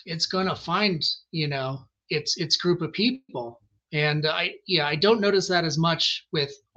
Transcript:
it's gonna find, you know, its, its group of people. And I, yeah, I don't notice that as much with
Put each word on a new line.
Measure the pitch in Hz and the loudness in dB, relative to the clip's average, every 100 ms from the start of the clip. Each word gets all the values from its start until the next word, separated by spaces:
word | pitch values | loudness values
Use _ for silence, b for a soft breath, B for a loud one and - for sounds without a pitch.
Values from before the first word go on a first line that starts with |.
| - | -10
it's | 165 - | -6 -2
gonna | 185 190 147 | 0 -2 -4
find, | - 180 208 170 - - _ | -2 0 2 0 -2 -4 _
you | 165 147 | -4 -2
know, | 139 135 135 - _ - | -2 -4 -6 -12 _ -6
its, | 156 - - | -4 -2 -4
its | 165 - | -2 0
group | 180 170 | 2 0
of | 160 | -2
people. | - 233 262 _ 127 120 120 _ _ _ | 0 0 -2 _ -8 -8 -10 _ _ _
And | 151 151 151 156 | -2 0 2 0
I, | 170 175 - - | 0 -2 -6 -2
yeah, | 175 147 | 0 2
I | 151 | 2
don't | 196 220 | 4 4
notice | 202 196 185 | 4 2 2
that | 180 165 | 2 2
as | 147 | 2
much | 165 160 - - - | 2 2 0 -2 -4
with | 165 143 - _ | -2 -2 -6 _